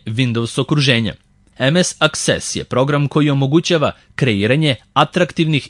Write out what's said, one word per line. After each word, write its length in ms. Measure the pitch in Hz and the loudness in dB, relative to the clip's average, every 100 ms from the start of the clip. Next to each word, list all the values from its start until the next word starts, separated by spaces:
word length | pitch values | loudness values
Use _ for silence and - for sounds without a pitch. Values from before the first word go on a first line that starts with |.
| 107 | -6
Windows 540 | 110 123 117 113 - | -2 0 0 -2 -4
okruženja. 540 | 131 147 139 117 107 - _ _ _ - | -2 0 2 2 0 -6 _ _ _ -4
M 180 | 127 175 | 0 2
S 200 | 175 - | 0 0
Access 580 | 156 - - 90 - - | -2 0 -2 -2 -4 -8
je 80 | |
program 440 | - 117 139 147 143 | -4 -2 0 0 0
koji 220 | 156 147 | 0 2
omogućava 640 | 139 135 165 - 165 127 - _ | 0 2 0 0 0 0 -4 _
kreiranje 640 | - 131 98 107 143 151 110 _ | -2 0 2 2 2 2 -2 _
atraktivnih 760 | 131 151 185 175 - 160 147 | 0 0 0 -2 0 0 0